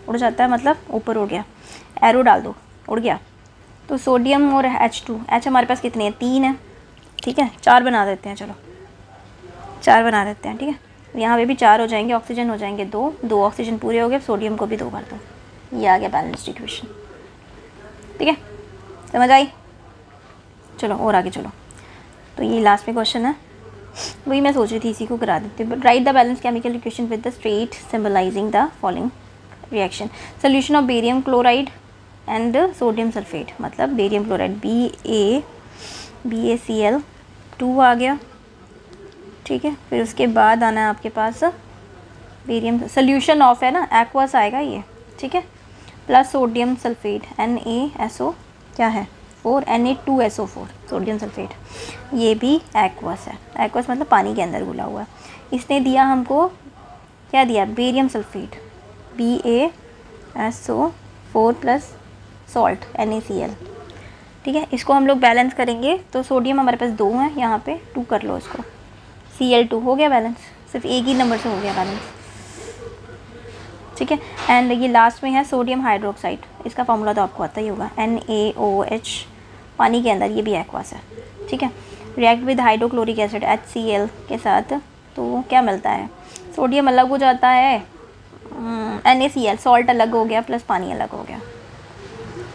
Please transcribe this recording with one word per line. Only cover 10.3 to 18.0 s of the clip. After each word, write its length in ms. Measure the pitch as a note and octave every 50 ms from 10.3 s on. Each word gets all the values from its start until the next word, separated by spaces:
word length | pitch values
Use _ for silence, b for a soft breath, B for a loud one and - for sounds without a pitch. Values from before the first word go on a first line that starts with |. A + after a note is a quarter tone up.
| G#3 - - G#3
हैं, 80 | G#3+ A3
ठीक 100 | C4+ D4
है। 100 | D4 - - - - - - - -
यहाँ 220 | A#3+ A3 A3+ A#3 A#3
पे 60 | A#3
भी 100 | A#3+ C4+
चार 240 | - B3 G#3+ G#3 A3
हो 60 | A#3
जाएंगे, 260 | A3+ A#3 G#3+ G#3+ A#3+ A#3+
oxygen 360 | A3+ A3+ - A#3+ A#3 A#3+ A#3
हो 60 | A3
जाएंगे 280 | G#3 G#3+ G3 G3+ G3+ G3
दो, 260 | F#3+ G#3 G#3 B3 D4+ D#4+ G4 -
दो 180 | A3+ A3 G3+ G3+
oxygen 340 | G#3 G#3 - A#3+ A3+ A3+ G#3+
पूरे 200 | A#3+ A3 A3+ A#3
हो 100 | A#3 A#3
गए, 100 | B3+ C#4
sodium 360 | C4 - A3+ G3+ A3 G#3+ G#3+
को 100 | G#3+ A3
भी 100 | A3 A3
दो 120 | G#3+ - A#3+
कर 120 | G#3 G#3 -
दो, 140 | - - G#3+ - - - - - - - - - - C4
ये 140 | A#3 G#3+ G3
आ 80 | F#3 F#3+
गया 100 | G#3+ F#3+
balanced 380 | - C#3+ E3 E3 - - - -
equation, 380 | - - - - - - - - - - - - - - - - - - - - - - - - - - - - - -